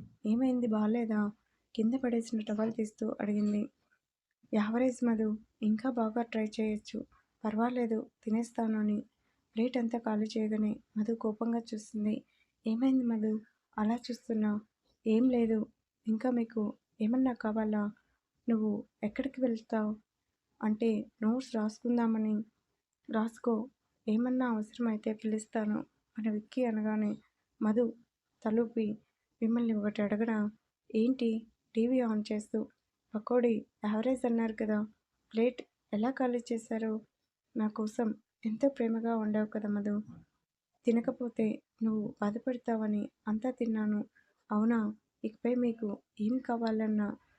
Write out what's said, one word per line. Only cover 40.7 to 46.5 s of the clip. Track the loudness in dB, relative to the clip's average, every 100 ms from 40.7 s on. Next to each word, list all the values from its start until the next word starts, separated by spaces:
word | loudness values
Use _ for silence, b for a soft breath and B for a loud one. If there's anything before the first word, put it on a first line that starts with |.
| _ 0
తినకపోతే | 2 0 -4 -6 -2 -2 -2 -10 -4
నువ్వు | -2 -2 -4 -4
బాధపడతావని | -4 -2 -4 -4 -2 -2 0 -2 -4 -8 -4
అంతా | -2 -4
తిన్నాను." | -2 -2 0 0 -2 -4 b b b -4
"అవునా, | 0 2 2 0 -6 _ _
ఇకపై | -10 -4 -2 0
మీకు | 0 -2 -6 -8 _ -4
ఏం | -2 -2
కావాలన్నా | -2